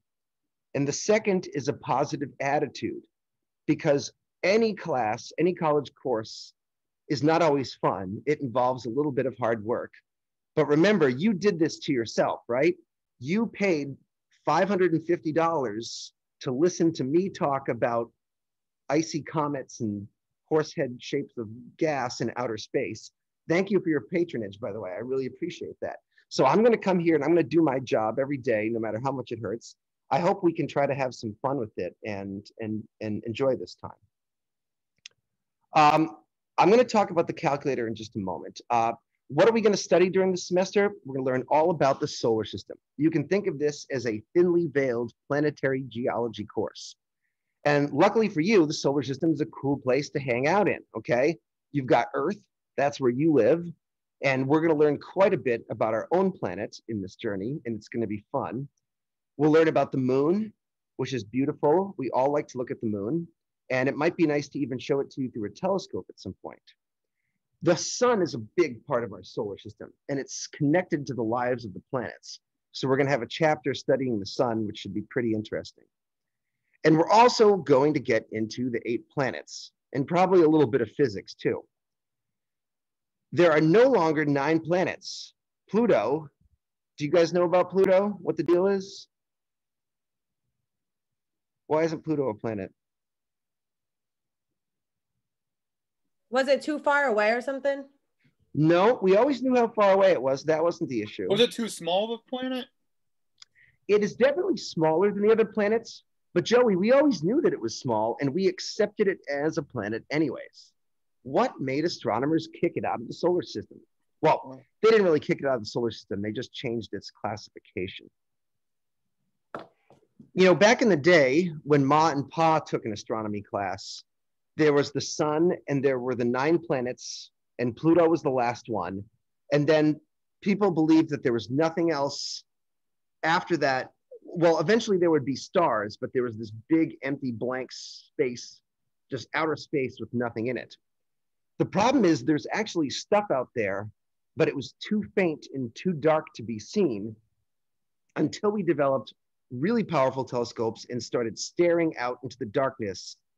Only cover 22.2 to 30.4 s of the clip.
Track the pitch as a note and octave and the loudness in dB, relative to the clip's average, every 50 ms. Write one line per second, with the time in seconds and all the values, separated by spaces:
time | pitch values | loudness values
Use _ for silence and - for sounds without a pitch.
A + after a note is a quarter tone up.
22.2 | B2+ A2+ - - B2 A2+ A2 G#2+ - - - C#3+ A2+ F2 A2 - - - _ _ | -6 -4 -4 -4 -4 -4 -6 -8 -8 -6 -4 -4 -4 -4 -8 -12 -16 -20 _ _
23.2 | _ _ _ _ _ C#3 E3 F3+ F#3+ G3 G#3 F3 - E3 D#3 C#3 - - F#3 E3+ | _ _ _ _ _ -2 0 0 0 0 0 0 2 0 0 -2 -2 -2 -2 -2
24.2 | F3 E3+ - A#2+ G#2+ G2+ G2 G2+ A#2+ G#2+ G2 A2+ G2 F#2 F2+ G2+ A#2+ B2+ C3+ C3+ | -2 -2 -4 -6 -8 -8 -10 -10 -10 -10 -8 -8 -10 -10 -8 -8 -6 -6 -4 -4
25.2 | C3 B2+ C3 - E3 F3+ E3+ - - D#2 - - - - - - _ _ _ _ | -4 -6 -8 -10 -10 -10 -10 -10 -12 -14 -12 -10 -10 -10 -10 -12 _ _ _ _
26.2 | _ _ - - C#3+ C3 D#3+ G3+ A3+ A#3+ A3 G#3+ - G3 F3+ F3 E3 E3+ D#3+ C#3+ | _ _ 0 2 4 4 6 6 6 4 4 4 2 2 0 2 4 2 2 2
27.2 | C3+ D#3+ E3+ E3+ D3+ A#2 D3 E3+ D#3+ C#3+ B2 C3+ B2 - C#3 A2+ A2 A2 A2 C3+ | 4 4 4 2 2 2 2 2 4 4 2 0 -2 -2 0 0 0 0 -2 -2
28.2 | C3+ C#3 D3 C3 A#2 B2+ A2 G#2+ G#2+ A2+ A#2 A2 A2 A2 G#2 A2+ C3+ C3+ C3+ C3 | -2 -2 -4 -4 -2 0 0 0 0 -2 -2 -4 -4 -4 -4 -4 -4 -4 -4 -6
29.2 | A#2+ - A#2+ A2 A#2 F#2+ A2 A#2+ - - - _ _ _ _ _ _ - B2+ C#3+ | -8 -10 -10 -8 -8 -8 -8 -8 -10 -16 -20 _ _ _ _ _ _ -2 -2 0
30.2 | F3 F#3 G3 - | 2 0 0 2